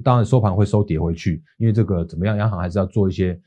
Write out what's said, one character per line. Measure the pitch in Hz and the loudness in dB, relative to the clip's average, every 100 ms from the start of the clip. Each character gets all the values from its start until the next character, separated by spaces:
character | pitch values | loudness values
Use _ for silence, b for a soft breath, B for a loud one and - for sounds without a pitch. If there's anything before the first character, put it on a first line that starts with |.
当 | 127 123 | 2 2
然 | 104 | 2
收 | 127 | 2
盘 | 104 | 2
会 | 98 101 | 2 2
收 | 104 | 2
跌 | 101 78 | 0 -2
回 | 85 | -2
去， | 85 95 78 b b | -2 -4 -6 b b
因 | 113 | 0
为 | |
这 | 107 90 | 2 0
个 | 87 | -2
怎 | 82 82 | -4 -4
么 | 104 | -2
样， | 104 | 0
央 | 110 | -2
行 | 90 | -2
还 | 87 | -4
是 | 98 | -2
要 | 95 | -2
做 | 110 95 | 0 0
一 | |
些 | 87 92 85 | 0 -2 -4